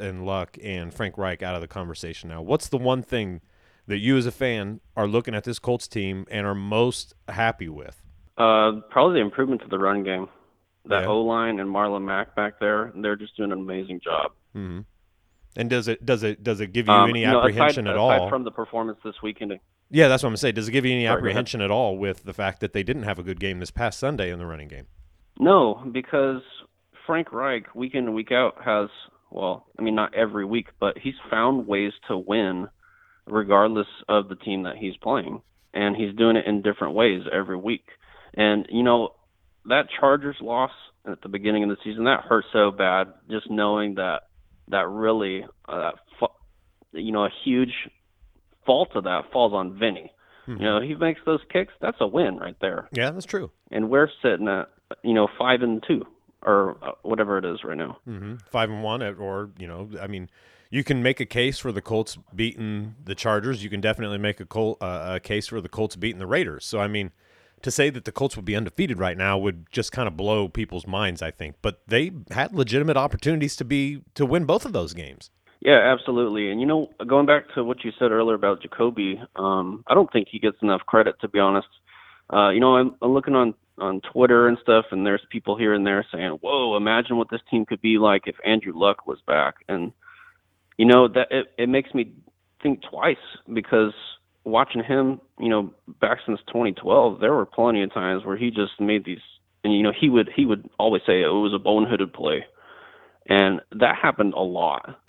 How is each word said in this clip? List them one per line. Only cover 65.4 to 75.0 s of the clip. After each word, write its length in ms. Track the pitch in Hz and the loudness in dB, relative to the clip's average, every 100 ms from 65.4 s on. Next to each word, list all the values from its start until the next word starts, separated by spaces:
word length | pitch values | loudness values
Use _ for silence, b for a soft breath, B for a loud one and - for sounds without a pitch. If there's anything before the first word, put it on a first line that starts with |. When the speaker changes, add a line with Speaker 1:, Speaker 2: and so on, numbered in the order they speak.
| - | -4
Speaker 1:
for 120 | 113 | -10
the 80 | 87 | -8
Colts 280 | - 110 90 | -4 -6 -4
beating 240 | 110 92 | -8 -6
the 60 | 92 | -4
Raiders. 380 | 151 101 73 | -2 -2 -8
So, 160 | - 107 | -6 -4
I 60 | 101 | -2
mean, 240 | 104 95 - b b b b | -4 -6 -12 b b b b
to 80 | 131 | -4
say 200 | - 143 | 0 0
that 140 | 127 | 0
the 80 | - | -8
Colts 240 | - 139 110 | -4 -4 -4
would 80 | |
be 120 | 92 104 | -4 -4
undefeated 420 | 101 - 185 92 | -4 -2 -2 -2
right 200 | 92 87 | -4 -2
now 180 | 98 98 | 0 0
would 300 | 101 85 80 | 0 -4 -6
just 220 | 123 - | -6 -4
kind 160 | 127 110 | -4 -4
of 80 | 80 | -2
blow 320 | 101 107 95 | 0 0 0
people's 380 | 113 110 87 90 | -4 -6 -8 -6
minds, 340 | 95 101 85 | -2 -2 -4
I 100 | 80 | -8
think. 260 | - 78 - | -10 -12 -6
But 220 | 107 - - | -6 -6 0
they 240 | 117 175 165 85 | 0 0 -6 -8
had 240 | 98 156 | -4 -2
legitimate 420 | 185 120 131 156 139 | -2 0 0 2 0
opportunities 580 | 143 - 143 160 143 - | 0 -2 -2 0 -2 -4
to 80 | |
be, 380 | 123 143 139 143 - | -2 -2 -2 -6 -8
to 100 | - | -2
win 200 | 135 170 147 | 0 2 2
both 180 | 208 | 0
of 80 | 269 | 0
those 220 | 139 80 | -4 -6
games. 360 | 85 | -8